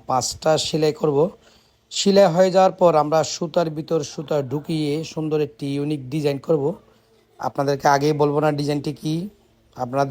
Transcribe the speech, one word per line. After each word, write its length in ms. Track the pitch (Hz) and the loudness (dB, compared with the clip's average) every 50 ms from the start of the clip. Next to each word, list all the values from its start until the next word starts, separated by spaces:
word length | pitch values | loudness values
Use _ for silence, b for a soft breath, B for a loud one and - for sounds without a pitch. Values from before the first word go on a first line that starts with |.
| - - | -4 -2
পাঁচটা 420 | 131 127 123 - - - - 156 156 151 - | -2 -2 -2 -4 -8 -2 0 0 2 2 0
সেলাই 260 | - - 156 156 156 147 - | -2 -2 0 0 0 0 0
করব। 160 | - 151 139 139 165 208 - b b b b b b b b b _ _ | -2 0 2 2 0 0 -2 b b b b b b b b b _ _
সেলাই 360 | - - - 196 190 196 202 170 160 | -8 0 0 4 6 6 6 6 6
হয়ে 180 | 180 190 185 175 | 4 2 4 6
যাওয়ার 180 | 190 190 185 180 - | 4 4 4 4 4
পর 120 | 185 170 156 151 147 | 4 4 6 4 2
আমরা 160 | 151 160 160 143 - - | 2 2 0 0 0 -4
সুতার 340 | - 175 160 - 175 170 165 151 | -6 -8 -4 -2 -2 -2 -2 -4
ভিতর 220 | 156 156 - 165 156 143 - | -8 -6 -4 -4 -4 -4 -6
সুতা 260 | - 170 139 - 156 147 135 120 | -10 -14 -6 -4 -2 -2 -2 -4
ঢুকিয়ে 400 | 139 151 147 - 165 156 151 143 143 160 156 - - | -6 -6 -4 -4 -4 -2 -2 -2 -4 -4 -6 -8 -8
সুন্দর 260 | 160 160 151 156 151 147 | -8 -4 -2 -2 -2 -2
একটি 180 | 143 - - 143 139 139 | -4 -6 -8 -8 -6 -4
ইউনিক 260 | 143 143 151 151 139 127 127 151 | -4 -4 -4 -4 -6 -6 -6 -6
ডিজাইন 240 | 156 143 143 139 135 - | -2 -2 -2 -2 -2 0
করব। 160 | - 165 143 139 156 208 - _ b b b b b b b b _ _ - | 0 0 0 0 -2 -4 -6 _ b b b b b b b b _ _ -8
আপনাদেরকে 460 | - 131 - 143 139 139 143 135 - 147 139 | -8 -6 -4 -2 -2 -2 -2 0 2 4 4
আগেই 200 | 139 143 151 151 143 | 4 2 0 2 2
বলবো 180 | 147 147 143 151 151 | 0 2 2 0 0
না 60 | 151 147 143 | 0 0 0
ডিজাইনটি 340 | 147 143 147 147 135 156 139 - | -2 -2 -4 -4 -4 -6 -8 -6
কী, 140 | - 156 156 170 190 208 - _ _ _ _ _ _ _ _ | -6 -4 -4 -4 -6 -8 -14 _ _ _ _ _ _ _ _
আপনারা 300 | 127 127 123 131 139 139 | -10 -8 -4 -2 -2 0